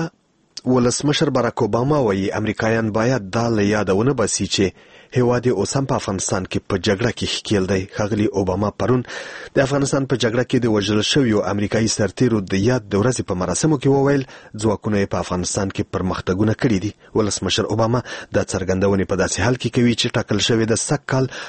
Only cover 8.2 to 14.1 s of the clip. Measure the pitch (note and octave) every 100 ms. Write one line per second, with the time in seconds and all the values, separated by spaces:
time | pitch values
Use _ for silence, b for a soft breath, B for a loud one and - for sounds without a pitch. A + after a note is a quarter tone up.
8.2 | G#2+ - F#2 F#2 G#2 - A2+ B2+ A#2+ B
9.2 | B B B - C3+ C#3 C#3 C#3+ C3+ C3
10.2 | A#2 A#2+ A#2+ C3 A#2 G#2+ G2 G#2+ G#2 D3+
11.2 | B2+ G#2 F#2 G#2 G#2 A2 A2 - G2+ -
12.2 | B2+ A2 F#2 G2 G#2+ B2+ G#2 G2+ A2+ B2
13.2 | - F2+ F3 E3+ D#3+ D3 C#3 C#3 C#3